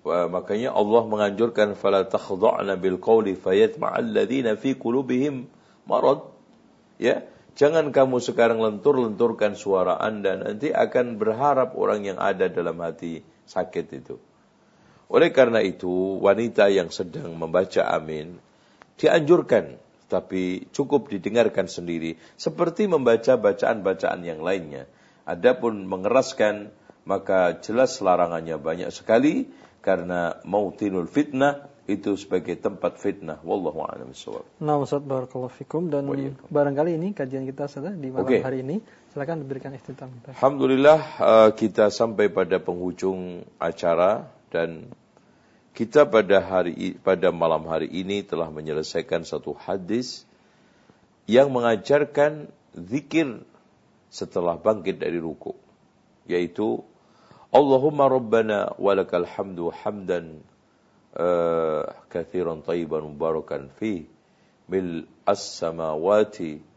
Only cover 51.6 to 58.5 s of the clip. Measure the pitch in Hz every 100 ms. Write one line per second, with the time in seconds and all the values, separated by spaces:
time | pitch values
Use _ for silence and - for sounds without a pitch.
51.6 | 117 110 - 143 143 143 147 151 147 _
52.6 | _ - 85 131 147 156 147 110 - _
53.6 | _ _ _ _ _ - 87 98 87 82
54.6 | 104 110 87 87 78 85 82 73 - -
55.6 | _ _ _ _ _ _ - 87 87 -
56.6 | 110 117 - _ _ _ _ - - 127
57.6 | 143 135 143 147 135 131 113 113 110